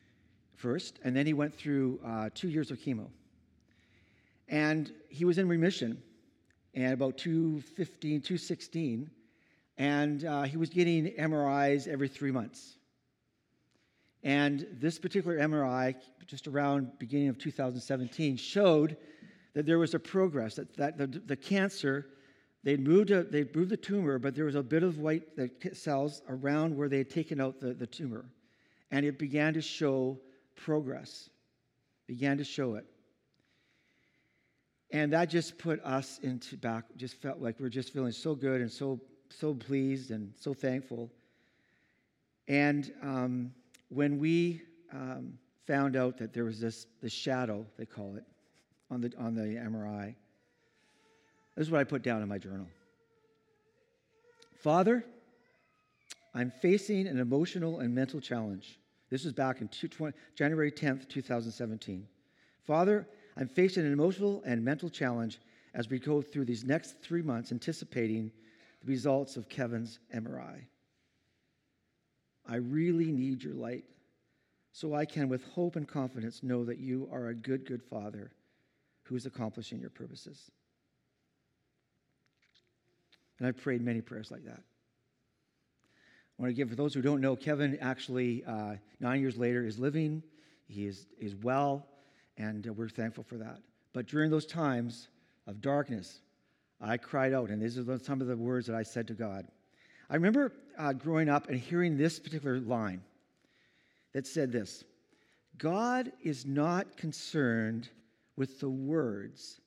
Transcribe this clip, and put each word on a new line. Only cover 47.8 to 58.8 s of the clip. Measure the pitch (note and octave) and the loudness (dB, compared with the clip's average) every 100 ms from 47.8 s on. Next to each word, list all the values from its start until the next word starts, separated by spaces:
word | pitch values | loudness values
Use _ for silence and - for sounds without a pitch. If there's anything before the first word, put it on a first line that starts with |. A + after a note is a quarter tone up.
| A2+ | -14
call | - G2+ G2+ | -10 -10 -12
it, | A3+ _ _ _ _ _ - | -14 _ _ _ _ _ -8
on | B2+ | -4
the, | A#2+ - | -4 -4
on | A#2 A2+ | -4 -2
the | G#2+ A2+ | -2 -4
M | A2+ A2 | -6 -6
R | G#2 | -6
I, | G#2 G2+ A#2 _ _ _ _ _ _ _ _ _ _ _ _ _ - | -6 -8 -12 _ _ _ _ _ _ _ _ _ _ _ _ _ -4
this | D#3 | 2
is | |
what | D#3+ | 2
I | |
put | C3+ C#3 | 2 0
down | B2 A2+ | 0 -2
in | G#2 | -2
my | G2+ | -6
journal. | F#2+ F#2+ F2 - _ _ _ _ _ _ _ G#4+ G#4+ _ _ _ _ _ _ _ - - | -6 -10 -12 -16 _ _ _ _ _ _ _ _ _ _ _ _ _ _ _ _ -20 -4
"Father, | D3+ E3+ F#3+ A#3+ - - _ _ _ _ _ _ _ _ - - _ | 4 6 6 4 0 -16 _ _ _ _ _ _ _ _ -20 -20 _
I'm | - B2 | -4 -4
facing | - F3 G3+ G3+ G3 F#3+ | 2 4 4 4 0 0
an | C3 | 0
emotional | B2 C#3 F3 F#3 E3 D#3+ | 2 2 2 0 -2 0
and | A#2+ B2 | 0 0
mental | C3 D3+ | 0 -4
challenge." | - A#2+ A2 F#2+ - - | -4 -4 -4 -6 -12 -20